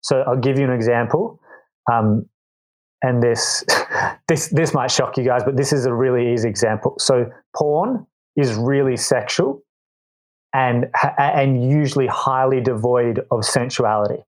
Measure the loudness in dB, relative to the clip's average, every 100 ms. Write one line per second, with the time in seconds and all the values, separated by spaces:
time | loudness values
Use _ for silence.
0 | 0 0 0 0 0 0 0 0 0 0
1 | 2 0 -2 -8 _ -20 _ _ -2 2
2 | 2 0 -2 _ _ _ _ _ _ _
3 | -2 2 2 0 -2 -6 -2 -2 -2 -4
4 | -4 -8 -4 -4 0 0 0 0 -2 0
5 | -2 0 0 2 0 -2 0 0 0 0
6 | 2 2 2 0 0 0 0 0 -2 -4
7 | 2 2 2 -6 _ -4 0 0 0 -4
8 | -8 _ _ -2 0 0 0 0 0 -2
9 | 0 0 0 -2 -2 -2 _ _ _ _
10 | _ _ _ _ _ 0 0 0 -2 -2
11 | -2 0 0 2 2 2 2 2 2 0
12 | 0 0 0 2 2 2 0 0 0 2
13 | 2 -2 -2 -2 0 0 -2 -2 0 0
14 | -2 -4